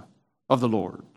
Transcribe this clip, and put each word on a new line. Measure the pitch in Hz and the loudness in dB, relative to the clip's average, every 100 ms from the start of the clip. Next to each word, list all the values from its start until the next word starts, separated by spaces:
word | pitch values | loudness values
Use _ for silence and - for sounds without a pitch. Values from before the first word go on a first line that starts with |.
| - _ _ _ - | -18 _ _ _ 0
of | 135 | 0
the | 120 | 2
Lord? | 110 90 - - | 0 -2 -8 -18